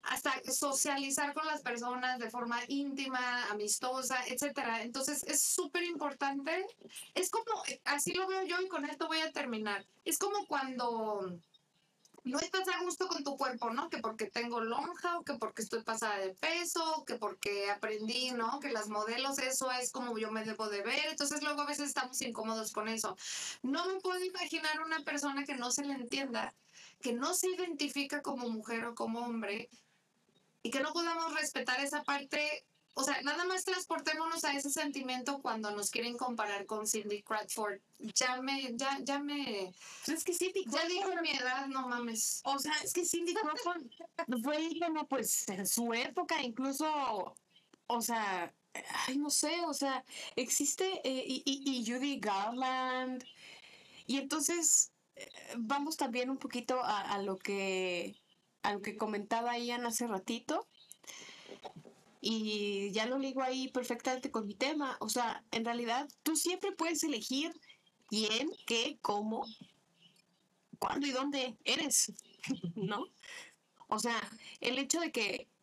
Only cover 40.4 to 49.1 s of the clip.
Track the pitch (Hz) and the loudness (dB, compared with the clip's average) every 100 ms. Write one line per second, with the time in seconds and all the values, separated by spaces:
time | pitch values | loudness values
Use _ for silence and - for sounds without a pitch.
40.4 | 370 392 240 285 330 359 392 349 330 269 | 0 0 0 0 2 2 2 2 0 2
41.4 | 254 262 277 262 247 240 233 226 - - | 2 0 0 -2 -2 -2 -2 0 0 0
42.4 | 269 277 302 302 392 - 339 339 349 403 | 0 0 0 0 0 0 2 2 2 2
43.4 | 302 320 349 349 240 - 339 - 311 247 | 2 0 0 -2 -6 -14 -12 -6 -2 0
44.4 | 247 302 320 320 339 311 285 269 214 - | 2 2 0 0 0 0 0 0 2 2
45.4 | - 190 190 - 233 233 269 349 349 320 | 0 -2 0 2 2 2 0 -2 0 0
46.4 | 254 226 269 269 311 302 262 214 175 - | 0 0 0 2 2 2 2 0 -2 -8
47.4 | _ - _ - _ 240 226 233 208 185 | _ -20 _ -20 _ 0 2 2 2 0
48.4 | 170 _ _ - - - - | -2 _ _ -10 -4 -2 0